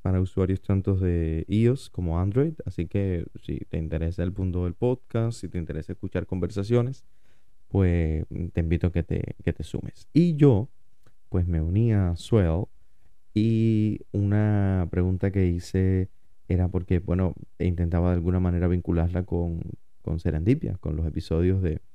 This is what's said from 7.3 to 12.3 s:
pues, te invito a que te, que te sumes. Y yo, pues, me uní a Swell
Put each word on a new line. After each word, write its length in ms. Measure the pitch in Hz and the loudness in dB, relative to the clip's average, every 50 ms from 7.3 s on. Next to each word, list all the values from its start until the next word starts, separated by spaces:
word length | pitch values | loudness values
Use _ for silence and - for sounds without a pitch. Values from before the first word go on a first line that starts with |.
| - - - - - - - | -20 -20 -20 -20 -18 -18 -10
pues, 580 | - - 98 95 90 85 85 82 78 78 78 - - - - 85 85 - | -2 2 4 4 4 4 2 2 2 0 -2 -4 -6 -6 -6 -6 -4 -2
te 80 | 87 | -2
invito 260 | 82 80 85 82 - | 0 2 2 2 2
a 40 | 90 - | 0 0
que 100 | 85 82 | 0 -2
te, 320 | - - - - - - - - | 0 -2 -2 -2 -4 -8 -4 -2
que 80 | - | -4
te 120 | 78 - 78 | -2 -2 -6
sumes. 440 | - - - - - - - - - - | -6 -6 -6 -6 -8 -12 -14 -18 2 4
Y 240 | 156 175 175 160 | 4 4 4 4
yo, 320 | 143 147 143 117 95 117 - - - - - - - - - - - - | 6 8 8 8 6 2 -2 -8 -16 -18 -18 -18 -18 -18 -18 -18 -18 -10
pues, 200 | - - 90 87 | -2 0 0 2
me 120 | 87 85 80 | 2 2 0
uní 320 | 78 82 92 104 117 117 | 0 2 2 2 4 4
a 240 | 110 101 95 87 87 | 4 4 2 2 0
Swell 520 | - - - | -4 -2 2